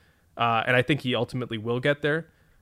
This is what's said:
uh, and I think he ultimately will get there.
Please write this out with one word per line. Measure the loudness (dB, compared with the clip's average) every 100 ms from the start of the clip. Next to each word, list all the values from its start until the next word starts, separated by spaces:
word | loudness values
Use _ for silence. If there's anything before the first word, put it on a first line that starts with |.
| _ _ _ -2
uh, | 0 2 2
and | 2
I |
think | 2 0
he | 0 -2
ultimately | -2 -4 -6 -6
will | -4 -2
get | 0 0
there. | 0 -2 -6 _ _ _